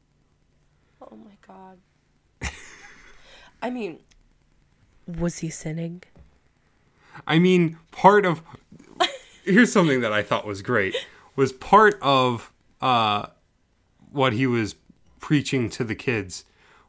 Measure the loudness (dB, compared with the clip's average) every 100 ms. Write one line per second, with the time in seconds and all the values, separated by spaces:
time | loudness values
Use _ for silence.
0 | _ _ _ _ _ _ _ _ _ _
1 | -20 -20 -20 -20 -20 -20 -20 -20 _ _
2 | _ _ _ -14 -12 -12 -20 -20 -20 -20
3 | -20 -20 -20 -20 -20 _ -8 -6 -8 -10
4 | _ _ _ _ _ _ _ _ _ _
5 | -14 -6 -6 -6 -10 -10 -10 -8 -10 -12
6 | -20 -20 -20 _ _ _ _ _ _ _
7 | _ -12 0 2 4 4 2 -2 _ 2
8 | 6 6 4 -2 -8 -20 _ -20 -10 -4
9 | -4 -4 -18 -8 2 4 6 4 4 2
10 | 0 -2 -2 -4 -4 -8 -2 0 0 -4
11 | -10 -18 -10 -2 -2 -2 -2 2 2 2
12 | 0 2 0 -2 -10 _ _ _ -2 0
13 | 0 -2 -6 _ _ _ _ _ _ _
14 | _ -2 0 0 0 0 -4 -8 _ _
15 | _ _ -2 -2 0 -4 -4 -6 -8 -6
16 | -4 -4 -6 -12 -18 _ _ _